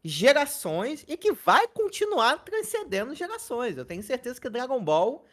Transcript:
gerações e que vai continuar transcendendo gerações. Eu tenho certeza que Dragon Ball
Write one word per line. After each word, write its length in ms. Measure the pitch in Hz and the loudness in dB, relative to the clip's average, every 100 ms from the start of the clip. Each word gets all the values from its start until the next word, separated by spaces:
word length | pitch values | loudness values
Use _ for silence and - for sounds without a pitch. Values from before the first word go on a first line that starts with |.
gerações 1000 | 160 147 240 285 285 - 175 165 233 302 - | -8 4 6 6 2 -2 -4 -2 -4 -6 -8
e 100 | 330 | -2
que 140 | 415 | 0
vai 360 | 302 - 214 466 | 2 4 4 4
continuar 760 | - 403 - 415 349 226 311 | 0 -4 -2 -2 2 2 2
transcendendo 720 | - 440 440 440 403 190 240 294 | -2 -6 -4 -6 -4 -4 -4 -6
gerações. 600 | 349 453 - 240 240 135 | -10 -10 -8 -4 -4 -6
Eu 100 | 123 | -8
tenho 180 | 175 | -10
certeza 360 | 214 254 240 254 | -6 -6 -6 -8
que 100 | 254 | -8
Dragon 320 | 226 254 262 | -6 -2 -2
Ball 420 | 156 156 202 - - | 2 4 2 -2 -12